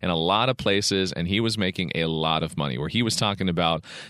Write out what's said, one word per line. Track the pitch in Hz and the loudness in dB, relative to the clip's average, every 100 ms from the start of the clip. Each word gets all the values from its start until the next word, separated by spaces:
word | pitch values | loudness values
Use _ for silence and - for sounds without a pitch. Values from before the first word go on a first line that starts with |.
and | 90 | -2
a | 82 | 0
lot | 85 107 127 | 2 2 2
of | 123 | 0
places, | 107 98 101 98 92 | 2 2 2 0 0
and | - 87 | -2 0
he | 98 | 0
was | 113 107 | 0 0
making | 95 95 87 82 | -2 -2 -2 -2
a | 82 | -2
lot | 80 80 80 | 0 0 0
of | 80 - | -2 -2
money, | 71 62 | -2 -2
where | 78 | -2
he | 110 | 0
was | 113 - | 0 0
talking | 107 95 92 | 0 0 0
about | 85 82 82 - - | 2 2 0 -4 -16